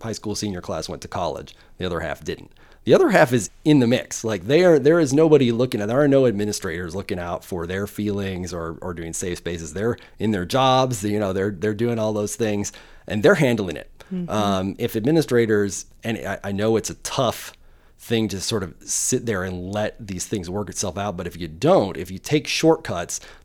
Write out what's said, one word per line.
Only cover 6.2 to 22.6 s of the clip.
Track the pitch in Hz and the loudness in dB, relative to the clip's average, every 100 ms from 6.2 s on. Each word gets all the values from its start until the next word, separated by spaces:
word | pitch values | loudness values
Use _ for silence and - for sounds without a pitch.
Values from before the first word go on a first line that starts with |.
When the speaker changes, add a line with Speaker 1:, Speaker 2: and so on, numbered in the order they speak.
| 131 | 4
Speaker 1:
administrators | 101 104 101 92 82 87 | 2 -2 -4 -4 -6 -6
looking | 95 92 90 | -6 -6 -6
out | 87 87 | -4 -8
for | - 90 85 | -6 -6 -4
their | 95 101 | -4 -4
feelings | - 104 101 98 90 90 | -4 -2 -2 -4 -6 -6
or, | 87 82 82 | -6 -8 -8
or | 92 | -10
doing | 85 82 | -8 -8
safe | - 95 87 | -6 -6 -6
spaces. | 85 85 78 | -6 -8 -8
They're | 82 113 117 - - | -4 -4 -4 -10 -4
in | 104 | -2
their | 101 87 | 0 0
jobs, | 131 131 131 131 110 | 2 4 4 2 0
you | 104 104 | -2 0
know, | 101 | -2
they're, | 95 101 | 0 -2
they're | 95 107 | -2 -4
doing | 107 120 113 | -2 -2 0
all | 110 | -2
those | 104 104 | -2 -4
things, | - 110 104 101 - - - - | -2 -2 -2 -4 -10 -20 -20 -8
and | 104 | 2
they're | 104 | 4
handling | 104 135 113 92 69 | 6 4 2 -2 -6
it. | - - - | -12 -20 -12
Speaker 2:
Mm-hmm. | 185 175 | -8 -4
Speaker 1:
Um, | 107 101 95 95 - | -2 0 0 -2 -4
if | 117 113 | -4 -2
administrators, | 117 165 139 120 113 104 101 - - - | 2 2 4 2 4 2 2 -4 -12 -10
and | 113 104 92 | -6 -6 -6
I, | 98 | -8
I | 98 | -6
know | 98 107 110 | -2 2 2
it's | - | 0
a | |
tough | - - - 120 - - - - - _ _ | -8 -8 -2 -2 -2 -12 -20 -20 -20 _ _
thing | - 113 110 | -4 -2 0
to | 98 | -4
sort | - 110 | -4 -4
of | 92 - | -6 -10
sit | - - - 131 117 | -8 -4 -2 -2 -2
there | 95 | -4
and | 92 90 90 | -4 -6 -6
let | 104 104 - 104 | -4 -4 -8 -10
these | 90 | -10
things | - 107 85 | -6 -6 -6
work | 98 92 | -8 -8
itself | 82 98 90 | -6 -6 -4
out, | 104 | -6
but | 87 87 | -6 -10
if | 82 | -10
you | 85 | -12
don't, | 78 139 185 98 - | -2 2 4 2 -4
if | 90 | -10
you | 92 | -10
take | - 151 139 | -2 -2 -2
shortcuts, | - | 0